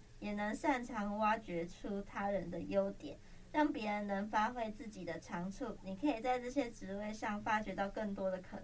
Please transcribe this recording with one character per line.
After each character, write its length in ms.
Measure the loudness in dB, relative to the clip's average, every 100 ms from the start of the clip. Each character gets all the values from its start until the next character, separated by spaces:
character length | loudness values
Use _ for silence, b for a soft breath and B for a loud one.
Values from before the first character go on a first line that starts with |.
| -14 -8
也 140 | -4
能 200 | 0 0
擅 300 | 2 4 4
长 320 | 2 -2 0 4
挖 200 | 4 4
掘 280 | 0 -2 -2
出 360 | -4 -4 -2
他 260 | -4 -2 0
人 220 | 0 0
的 100 | -4
优 300 | 2 4 4
点， 260 | 0 -10 -12 b b b
让 220 | 4 4
别 180 | 4 0
人 160 | 0 0
能 220 | 0 2
发 220 | 4 2
挥 200 | 2 -4
自 160 | -4 -8
己 180 | -8
的 140 | -6 -6
长 320 | -4 -4 -4
处。 260 | -4 -6 -6
你 140 | -8 0
可 100 | 2
以 140 | 4
在 180 | 2 2
这 120 | 2
些 200 | 0 0
职 240 | -4 -6 -4
位 160 | -4
上 300 | -2 -2 0
发 200 | 2 2
掘 120 | 2
到 140 | 0 0
更 260 | 0 -2
多 160 | 0 0
的 80 | 0
可 220 | -4 -10